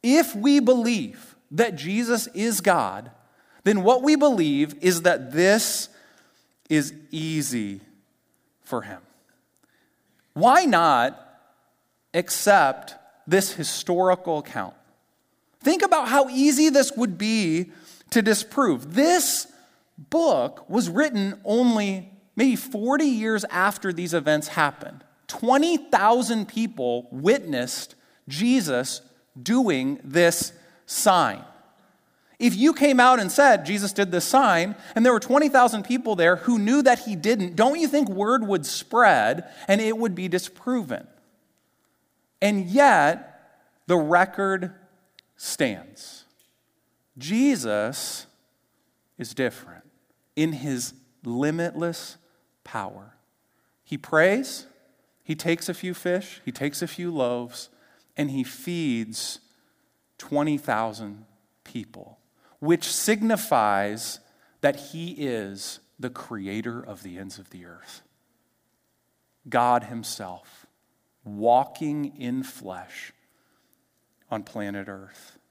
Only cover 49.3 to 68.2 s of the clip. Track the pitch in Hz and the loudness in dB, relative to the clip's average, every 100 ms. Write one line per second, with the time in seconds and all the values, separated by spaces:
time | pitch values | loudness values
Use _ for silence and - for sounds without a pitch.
49.3 | - 127 - - 85 _ _ _ _ _ | -6 -6 -6 -20 -20 _ _ _ _ _
50.3 | - 160 147 143 127 117 - _ _ 120 | -4 -2 -2 -6 -6 -8 -14 _ _ -8
51.3 | 120 143 165 170 160 170 165 - - _ | -4 -4 -2 -6 -6 -8 -8 -16 -20 _
52.3 | _ _ _ - 110 98 101 104 _ _ | _ _ _ -12 -10 -10 -14 -20 _ _
53.3 | _ _ _ _ _ _ - - 156 180 | _ _ _ _ _ _ -14 0 2 4
54.3 | 220 269 - - _ _ _ _ _ - | 2 -4 -12 -18 _ _ _ _ _ -10
55.3 | 160 170 165 - 175 185 175 180 180 196 | -6 -4 -4 -6 -10 -10 -8 -4 -4 -6
56.3 | - - - 143 139 170 - 175 160 123 | -14 -14 -8 -8 -6 -10 -8 -8 -4 -4
57.3 | 123 120 - - _ _ _ _ - 143 | -4 -8 -16 -20 _ _ _ _ -6 -6
58.3 | 135 127 - - 175 156 117 110 113 - | -4 -6 -8 -8 -4 -4 -4 -6 -10 -12
59.3 | - _ _ _ _ _ _ _ _ - | -12 _ _ _ _ _ _ _ _ -6
60.3 | 147 151 143 147 110 113 110 107 104 110 | -4 -2 -4 -4 -4 -4 -8 -16 -18 -20
61.3 | _ _ _ - 123 - - 95 101 _ | _ _ _ -16 -14 -14 -20 -20 _ _
62.3 | _ _ _ 151 170 - - - 214 220 | _ _ _ -2 -2 -2 -4 -2 -2 0
63.3 | 214 - 135 104 101 101 107 - - _ | -2 0 2 2 0 -2 -6 -12 -14 _
64.3 | _ _ _ 143 143 - 165 170 143 143 | _ _ _ -4 -4 -12 -12 -12 -8 -6
65.3 | 113 98 98 - - _ _ 123 123 - | -6 -8 -12 -14 -16 _ _ -12 -12 -14
66.3 | 110 95 110 113 120 113 95 95 87 95 | -12 -8 -8 -8 -12 -16 -18 -18 -16 -16
67.3 | 92 85 92 87 85 - - _ _ | -18 -20 -20 -20 -20 -20 -20 _ _